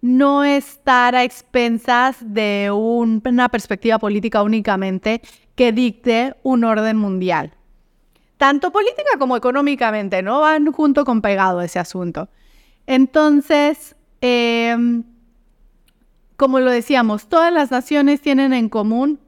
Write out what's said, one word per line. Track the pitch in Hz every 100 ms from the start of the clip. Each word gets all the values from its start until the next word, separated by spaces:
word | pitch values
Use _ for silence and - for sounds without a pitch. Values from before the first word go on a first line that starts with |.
no | 240 254 277 285
estar | 285 277 - - - 247 247 247
a |
expensas | 247 - - 254 240 226 - 240 262 254
de | 226 202 208 202 202
un, | 202 220 233 233 220
una | 254 247 247
perspectiva | 233 - 196 226 220
política | 208 208 214 214
únicamente | 208 220 208 190 190 190 214 233 - - _ -
que | 247
dicte | 220 247 - 247 226 262 -
un | 262 247
orden | 233 214 220 220
mundial. | 202 185 185 160 156 - _ _ _ _ _ _ _ -
Tanto | 277 285 359
política | 415 415 587 587 403
como | 262 240
económicamente, | 247 269 285 277 233 214 196 190
¿no? | 190 269
Van | 302 311 294
junto | - 302 277 262
con | 226
pegado | 202 196 190 175
ese | 175 180
asunto. | 170 185 175 160 180 _ _ _ _ _ -
Entonces, | 262 262 311 302 285 - 294 294 302 - _ _ _
em, | 247 240 233 233 233 233 240 233 233 _ _ _ _ _ _ _ _ _ _ _ _ -
como | 277 262
lo | 254
decíamos, | 240 233 262 226 208 -
todas | 330 339
las | 339 269
naciones | 254 247 294 277 285
tienen | 294 269 269
en | 254 220
común | 220 214 233 285 285